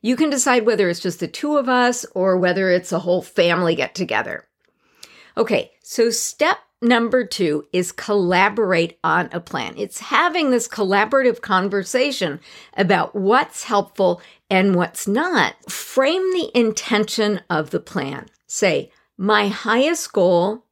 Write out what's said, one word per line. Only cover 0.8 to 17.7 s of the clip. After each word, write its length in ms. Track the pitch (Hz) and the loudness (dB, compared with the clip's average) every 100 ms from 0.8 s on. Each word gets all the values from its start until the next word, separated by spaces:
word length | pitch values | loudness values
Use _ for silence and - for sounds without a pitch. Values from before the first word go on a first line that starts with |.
| 185 | 0
it's 100 | 175 | 0
just 200 | 185 170 | -4 -4
the 80 | 170 | -8
two 300 | - 294 294 | -6 -2 0
of 100 | 254 | 2
us 380 | 247 247 240 - | 2 2 0 -6
or 240 | 190 190 185 | -2 2 2
whether 320 | 180 180 190 | 2 2 2
it's 220 | 180 180 | 0 0
a 80 | 175 | -4
whole 220 | 175 185 | 0 -2
family 540 | - - 175 170 175 160 | 0 2 2 2 0 0
get-together. 720 | 135 - 190 107 - 76 _ _ _ _ _ _ - - - - | -4 -4 -4 -4 -4 -10 _ _ _ _ _ _ -20 -20 -12 -4
Okay, 360 | 220 180 - _ | 0 0 -2 _
so 280 | - - 233 | -10 0 0
step 500 | 226 - - 302 392 _ _ | 0 -6 -2 0 0 _ _
number 440 | 240 240 233 254 - | 2 2 4 0 -2
two 400 | - 175 147 - | -2 0 -2 -2
is 180 | 180 175 | -4 -4
collaborate 1080 | - - 208 180 180 196 202 208 175 170 - | -6 -2 0 2 4 2 2 0 2 0 -4
on 260 | 165 160 170 | -2 0 -2
a 80 | 170 | -8
plan. 340 | 170 - 120 - | -8 -8 -8 -8
It's 240 | 202 - | -10 -10
having 520 | - 285 349 339 294 | -2 0 2 0 0
this 160 | 247 226 | 0 -2
collaborative 760 | - 190 196 214 269 254 233 | -4 0 2 2 2 2 0
conversation 1000 | - 190 196 196 190 254 285 262 175 143 - - - - | 0 0 0 -4 -2 -2 0 -2 -4 -6 -14 -20 -14 -2
about 400 | 190 185 - 208 | 2 2 0 -2
what's 480 | 190 254 - - | 2 2 0 -8
helpful 580 | - 202 196 - 185 175 - _ _ | -2 -2 -2 0 0 0 -8 _ _
and 260 | 190 196 180 | 2 4 2
what's 320 | 180 - - | 0 -4 -2
not. 480 | 214 349 294 135 - - | 0 0 0 0 -4 -14
Frame 600 | - - - 269 359 381 | -12 -4 0 2 2 0
the 200 | 370 - | -2 0
intention 880 | 247 226 220 - 214 214 - 208 202 - | 2 0 -2 -2 0 0 0 -2 -2 -2
of 220 | 160 156 | -4 -2